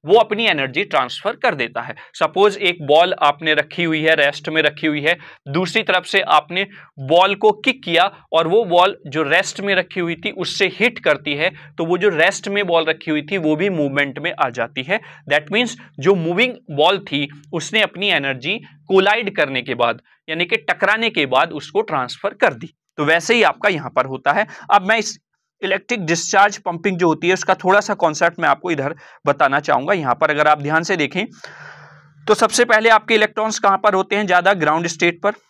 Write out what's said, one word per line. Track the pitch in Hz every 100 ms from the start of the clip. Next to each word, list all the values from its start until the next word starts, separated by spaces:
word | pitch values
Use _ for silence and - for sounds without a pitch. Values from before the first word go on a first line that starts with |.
| 147
वो | 214
अपनी | 220 214 226
एनर्जी | 160 135 135
ट्रांसफर | 202 147 123 - 196 -
कर | 262 156
देता | 117 117
है। | 123 - -
सपोज | - 160 180 202 202
एक | 185 180
बॉल | 143 147 180 -
आपने | 147 147 160
रखी | 151 147 -
हुई | 170 156
है, | 160 156
रेस्ट | 143 147 147
में | 156
रखी | 151 151 156
हुई | 151
है, | 147 170 - - -
दूसरी | 147 180 220
तरफ | - 185 180
से | 196 180
आपने | 156 151 180 196 - - -
बॉल | 131 165 190 202
को | 214 214
किक | 262 269
किया | - 165 190 - _
और | 160 165
वो | 202 208
बॉल | 175 185 - 156
जो | 147
रेस्ट | 143 160 196 -
में | 202 185
रखी | 175 196
हुई | 170 165
थी | 190 190
उससे | 170 - 190
हिट | - 233 233
करती | 170 139 147 143
है, | 170 - - -
तो | 165
वो | 175
जो | 202
रेस्ट | 160 170 - 208
में | 202 196
बॉल | 165 160
रखी | 156 -
हुई | 151
थी | 147 196
वो | 156 151
भी | 196
मूवमेंट | 175 143 139 139 120
में | 156 -
आ | 139
जाती | 120 117 -
है। | 131 214 - - -
That | 147 151
means | 202 240 - - -
जो | 147 196
मूविंग | 165 175 247 - -
बॉल | 143 160 196
थी | - 143 143 147 -
उसने | 165 156 220
अपनी | 196 - 202
एनर्जी | 170 139 131 143 220 - - _
कोलाइड | 190 190 214 208 196
करने | 147 131
के | 123 120
बाद, | 120 117 _ _ -
यानी | 160 175
कि | 226
टकराने | 226 240 190 220 226
के | - 139
बाद | 131 165
उसको | 156 - 190
ट्रांसफर | 214 151 123 - 202 202
कर | 208 120
दी। | 156 _ _ -
तो | 151
वैसे | 165 165 233
ही | 185
आपका | - -
यहाँ | 170 131 -
पर | 131
होता | 131 139
है। | 160 220 - -
अब | 202 185
मैं | 226
इस | 214 - _ _ _ _
इलेक्ट्रिक | 196 190 - 240 160
डिस्चार्ज | 165 - 202 202 202
पंपिंग | 190 170 196 180
जो | 175
होती | 156 175
है |
उसका | 185 - 185
थोड़ा | 180 202
सा | 196 190
कॉन्सेप्ट | 165 151 170 170
मैं | 156
आपको | 139 180
इधर | 151 135 165 - - 147
बताना | 135 143 143
चाहूँगा। | 147 127 143
यहाँ | 196 139 120
पर | 156
अगर | 147 151
आप | 151
ध्यान | 143 160
से | 165 185
देखें | 143 - 226 - - - - - - - _ _ -
तो |
सबसे | 208 220 - 240
पहले | 220 220
आपके | 220 220 220
इलेक्ट्रॉन्स | 214 220 220 214
कहाँ | 202 190
पर | 208
होते | 190 190 202
हैं | 208
ज़्यादा, | 180 175 196
ग्राउंड | 151 156 170
स्टेट | - 175 170
पर | 202 214